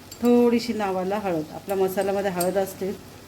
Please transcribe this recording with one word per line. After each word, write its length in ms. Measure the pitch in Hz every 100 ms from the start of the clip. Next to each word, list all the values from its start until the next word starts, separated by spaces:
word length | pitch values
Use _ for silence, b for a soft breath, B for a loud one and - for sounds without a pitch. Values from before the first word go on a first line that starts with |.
| - -
थोडीशी 520 | 240 240 240 233 233
नावाला 460 | 214 196 185 185 208
हळद, 240 | 196 160 151
आपल्या 240 | - - 196
मसाल्यामध्ये 540 | 190 196 196 196 196
हळद 260 | 180 185 196
असते 340 | 190 - 190 202 - -